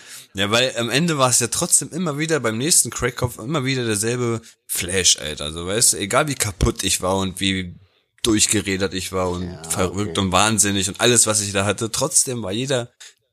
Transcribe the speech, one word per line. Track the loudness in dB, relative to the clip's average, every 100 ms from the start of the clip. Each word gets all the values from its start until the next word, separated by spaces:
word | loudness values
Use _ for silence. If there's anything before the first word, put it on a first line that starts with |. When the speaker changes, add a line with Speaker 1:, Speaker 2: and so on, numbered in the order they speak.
| -20 -20 -8 -2
Speaker 1:
ja, | 2
ja, |
weil | 4 2 0
am | 0
Ende | 2 2 4
war | 4
es | 4
ja | 2
trotzdem | 0 2 2 2
immer | -4 -2 -2
wieder | 0 2
beim | 2 0
nächsten | 2 4 2
Crackkopf | 0 -2 0 -4 -4
immer | -4 -2 0
wieder | 0 0
derselbe | 0 0 0 0 -2 -6 -18 -8
Flash, | -6 -2 0 0 -2
Alter. | -6 -8 -8
So, | -6 -4
weißt | 0 2
du, | 0
egal | 0 0 0
wie | -2
kaputt | -4 0 -2 0
ich | -2 -2
war | 0 0
und | -2 -2
wie | -2 -2 -6 -12 -20 _ _ _
durchgerädert | 0 2 2 2 0 -2 -2
ich | -4 -4
war | -2 -2
und | -2 -6 -8
Speaker 2:
Ja, | -6
Speaker 1:
verrückt | -2 -2 -2 -4 -2
Speaker 2:
okay. | 2
Speaker 1:
und |
wahnsinnig | 2 4 2 2 0 -2
und | 0
alles, | 4 4 4
was | 2
ich | 0
da | 0 0
hatte, | 0 -2
trotzdem | -2 0 0 0 -2
war | -4
jeder | -4 -2 -2 -4 -12 -20 -20 _